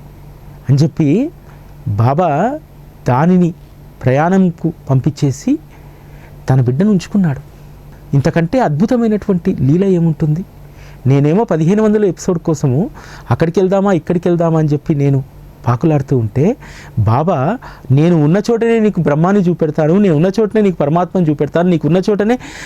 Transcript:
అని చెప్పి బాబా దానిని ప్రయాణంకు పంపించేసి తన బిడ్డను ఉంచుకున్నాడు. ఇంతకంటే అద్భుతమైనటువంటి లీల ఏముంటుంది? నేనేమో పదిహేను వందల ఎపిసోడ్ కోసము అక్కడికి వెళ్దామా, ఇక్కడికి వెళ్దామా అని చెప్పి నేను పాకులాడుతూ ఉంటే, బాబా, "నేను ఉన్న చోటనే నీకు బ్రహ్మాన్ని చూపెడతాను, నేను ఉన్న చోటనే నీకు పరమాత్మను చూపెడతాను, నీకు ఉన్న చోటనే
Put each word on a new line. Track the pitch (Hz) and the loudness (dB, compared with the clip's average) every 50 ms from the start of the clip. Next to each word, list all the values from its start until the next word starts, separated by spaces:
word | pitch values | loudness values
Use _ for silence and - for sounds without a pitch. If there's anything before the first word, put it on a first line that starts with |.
| - - - - - - - - - - - - - - | -20 -20 -20 -20 -20 -20 -20 -20 -20 -20 -20 -10 -2 0
అని | 139 | 2
చెప్పి | 131 160 - - - 160 139 151 220 277 330 - - - - - - - - - - - | 2 2 0 0 0 0 2 2 0 -2 -4 -8 -14 -20 -20 -20 -20 -20 -20 -20 -12 -8
బాబా | 113 104 98 113 127 139 160 185 165 139 151 196 247 294 311 - - - - - - - - - - | -6 -2 0 0 0 0 0 0 0 0 0 -2 -2 -4 -6 -12 -18 -20 -20 -20 -20 -20 -8 -4 -2
దానిని | 123 127 156 175 185 180 175 165 175 - - - - - - - - - - | 0 2 2 2 4 2 2 0 -2 -8 -18 -20 -20 -20 -20 -20 -18 -4 -2
ప్రయాణంకు | 127 127 139 156 175 190 196 190 175 170 - - 160 - - - - | 0 0 2 0 2 2 2 2 0 -2 -4 -6 -6 -6 -8 -4 -2
పంపించేసి | - 131 - 156 139 - 147 139 131 - - 254 285 - - - - - - - - - - - - - - - - - - - | -2 0 0 -2 -2 -2 -2 -4 -4 -4 -4 -4 -4 -4 -6 -14 -20 -20 -20 -20 -20 -20 -20 -20 -20 -20 -20 -20 -20 -12 -4 0
తన | 131 135 | 0 2
బిడ్డను | 123 120 127 139 196 214 | 2 0 0 0 0 2
ఉంచుకున్నాడు. | 208 175 - - - 208 185 156 131 135 - - - - - - - - - - - - - - - | 0 0 -2 -2 -2 0 0 0 -2 -6 -10 -18 -20 -20 -20 -20 -20 -20 -20 -20 -20 -20 -10 -2 -2
ఇంతకంటే | 139 - 170 - 170 170 165 - 262 | 0 0 0 0 0 -2 0 0 0
అద్భుతమైనటువంటి | 233 160 147 143 214 - 262 233 233 220 214 196 - - 190 170 - 196 - | 0 0 0 0 0 0 0 0 0 0 -2 -2 -2 -2 -2 -2 -2 -4 -2
లీల | - 123 131 151 180 196 | 0 0 0 2 2 2
ఏముంటుంది? | 196 185 170 170 165 151 - 165 151 151 170 202 - - - - - - - - - - - - | 2 2 2 0 0 0 0 -2 -2 -2 -4 -6 -12 -16 -20 -20 -20 -20 -20 -20 -20 -20 -4 0
నేనేమో | 123 139 139 143 147 165 208 233 | 0 2 2 2 2 2 0 0
పదిహేను | - 185 156 160 160 208 214 220 | 0 0 0 2 2 2 2 2
వందల | 214 208 220 208 | 2 2 2 0
ఎపిసోడ్ | 190 160 - - - 180 170 | 0 -2 -2 -4 -4 -4 -2
కోసము | - - 160 - - 139 120 143 208 294 - - - - - - - - | -2 -4 -2 0 0 0 0 0 -2 -4 -6 -14 -20 -20 -20 -20 -4 -4
అక్కడికి | 117 - 165 165 165 202 | -2 0 0 0 0 0
వెళ్దామా, | 185 185 196 196 190 202 | 0 2 2 0 2 2
ఇక్కడికి | 196 156 - - 175 175 - 185 | 0 0 -2 -2 -4 -2 0 0
వెళ్దామా | 170 165 170 165 160 160 | 0 0 0 0 2 0
అని | 156 | 0
చెప్పి | 147 151 143 - - 160 | 0 -2 -2 -2 -2 -2
నేను | 143 139 143 139 135 131 - - - - - - - - | 0 0 0 0 0 -2 -6 -16 -20 -20 -20 -20 -8 -4
పాకులాడుతూ | 120 123 120 - 160 151 143 135 - 143 | -4 -2 0 0 0 0 0 0 0 -2
ఉంటే, | 123 113 107 - 123 147 208 269 - - - - - - - - - | -2 -2 -2 -2 0 0 0 -2 -4 -10 -20 -20 -20 -20 -8 -4 -2
బాబా, | 104 107 113 131 156 185 180 135 127 165 226 254 - - - - - - | 0 0 0 0 0 0 -2 -2 -2 -2 -4 -6 -10 -18 -20 -20 -4 0
"నేను | 127 143 156 175 175 160 147 | 2 2 4 4 4 2 2
ఉన్న | 147 170 208 208 - | 2 2 0 0 0
చోటనే | 233 220 233 233 233 226 | -2 0 2 2 2 2
నీకు | 214 214 - 175 | 2 0 0 0
బ్రహ్మాన్ని | 151 151 143 151 165 185 202 208 175 | 0 0 0 2 2 2 2 2 2
చూపెడతాను, | 180 170 - 170 151 147 - 156 151 170 | 0 0 0 -2 -2 0 0 0 2 2
నేను | 202 208 190 156 | 2 4 2 2
ఉన్న | 143 165 190 185 233 | 2 2 0 0 0
చోటనే | 220 202 - 220 | -2 0 0 0
నీకు | 208 196 170 | 0 0 0
పరమాత్మను | - 156 143 160 170 180 175 - 190 175 | 0 -2 0 0 0 -2 -2 -2 -2 0
చూపెడతాను, | 151 151 143 151 135 - 165 175 185 | 0 0 -2 -4 -2 0 0 0 2
నీకు | 175 156 - | 0 0 0
ఉన్న | 147 165 190 185 - | 0 0 0 0 0
చోటనే | 208 190 202 214 247 247 - - - - - | 0 0 0 0 -2 -2 -4 -14 -18 -18 -18